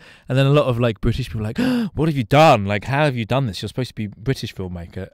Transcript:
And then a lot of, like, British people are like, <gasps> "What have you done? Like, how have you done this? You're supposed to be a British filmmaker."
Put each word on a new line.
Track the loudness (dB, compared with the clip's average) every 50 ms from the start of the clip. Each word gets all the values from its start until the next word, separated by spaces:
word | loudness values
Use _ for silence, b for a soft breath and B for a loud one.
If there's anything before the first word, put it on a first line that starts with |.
| B B B B B B
And | 0 2
then | 4
a | 4
lot | 4 4 4
of, | 2 2 0
like, | 0 0 0 0
British | -2 -2 -2 -2 -4 -6
people | -6 -6
are | -6 -6 -4
like, | -2
<gasps> | 0 0 0 0 -2 -4 -2
"What | -2 -2 0
have | 0 -2
you | -2
done? | 2 4 6 8 8 6 4 2
Like, | 0 -2 -4 -4
how | -2 -2 0 0
have | 0 0
you | -2 -4
done | -2 -2 -2 -2
this? | -2 -4 -6
You're | -8 -8
supposed | -6 -6 -8 -6
to | -6
be | -8 -8
a | -8
British | -10 -8 -4 -4 -4 -4 -6 -10 -10
filmmaker." | -10 -10 -10 -10 -10 -12 -12 -12 -12 -12 -12